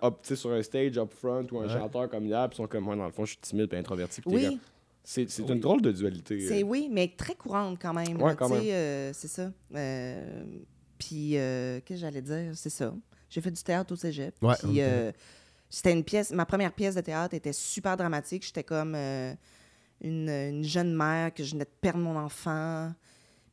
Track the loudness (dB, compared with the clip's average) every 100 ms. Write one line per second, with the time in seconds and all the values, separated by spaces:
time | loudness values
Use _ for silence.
0 | 4 2 -2 -4 0 0 2 2 2 2
1 | -2 -2 -2 -2 -2 -2 -2 -2 -2 -2
2 | -2 -2 0 2 0 -2 -4 -2 0 -2
3 | -2 -2 -4 -6 -4 0 2 0 -2 -2
4 | -4 -6 0 2 2 0 -8 _ _ _
5 | -8 -4 -2 -2 0 2 4 6 6 4
6 | 0 -2 -4 -2 0 2 2 0 0 2
7 | 2 0 -8 -8 -2 -2 0 -2 -2 0
8 | 0 4 4 4 4 4 2 2 0 -2
9 | -4 -8 -10 -6 -8 -8 -10 -6 -4 -4
10 | -6 -8 -10 -10 -12 -14 -18 _ _ -14
11 | -10 -4 0 2 2 0 -2 -4 -8 -8
12 | -6 -6 -4 -4 -4 -6 -6 -4 -4 -4
13 | -12 -20 -10 -4 -4 -4 0 0 0 -4
14 | -4 -4 -6 2 4 4 4 4 4 4
15 | 0 -4 -14 -20 -20 _ _ 0 4 4
16 | 4 2 2 0 2 2 2 0 0 0
17 | -2 -2 -2 -2 -4 -4 -4 -2 0 2
18 | 2 0 -2 -6 -6 -8 -2 -2 0 -2
19 | -2 -2 -4 -8 _ -20 -20 _ _ -10
20 | -4 -2 0 0 -2 -2 0 2 2 4
21 | 4 2 0 -2 -4 -4 -6 _ 2 2
22 | 0 0 -4 -4 -2 -2 -2 -4 -4 -8
23 | _ -20 _ _ _